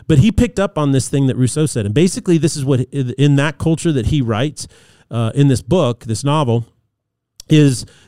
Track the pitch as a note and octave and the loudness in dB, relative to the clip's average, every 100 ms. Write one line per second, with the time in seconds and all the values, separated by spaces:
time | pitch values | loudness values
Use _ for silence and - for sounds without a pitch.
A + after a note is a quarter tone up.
0 | - D#3+ G#3+ - A#3+ - G3 - D3 C3+ | 0 2 4 2 0 0 -4 -2 0 0
1 | - C#3 C3+ A2+ B2+ D3+ D#3 A#2+ G2+ A2 | 0 0 0 0 -2 0 -2 -2 -2 0
2 | F#3 - F#3 E3 E3 D3+ C3+ B2+ B2+ C#3+ | 0 0 0 0 0 -2 -2 -2 -2 -4
3 | B2 B2 C#3+ C#3 D3 - D#3+ D#3+ E3+ C3+ | -6 0 2 2 0 -2 -2 -2 0 -2
4 | A2+ D3+ A#2 G#2+ D3 - - _ _ _ | 0 -2 -2 -2 -4 -6 -16 _ _ _
5 | _ A2+ A2+ C#3+ C#3+ B2 - F#3 C3 A#2 | _ -6 -4 0 2 2 0 0 0 -4
6 | A#2 G#2+ C#3 D#3 B2+ A#2 A#2 _ _ _ | -6 -6 -2 -2 0 -2 -4 _ _ _
7 | _ _ _ - - D#3 C#3+ A#2+ - _ | _ _ _ -20 0 4 4 2 -6 _